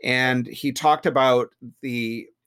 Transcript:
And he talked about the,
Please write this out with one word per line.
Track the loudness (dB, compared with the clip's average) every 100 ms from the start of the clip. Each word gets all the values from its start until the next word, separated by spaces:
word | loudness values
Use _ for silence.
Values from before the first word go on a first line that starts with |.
And | -2 0 2 0 -4
he | -6 -6
talked | 0 2 2 2
about | 2 4 4 0 _ -20 -14
the, | -8 -6 -4 -6 -12 _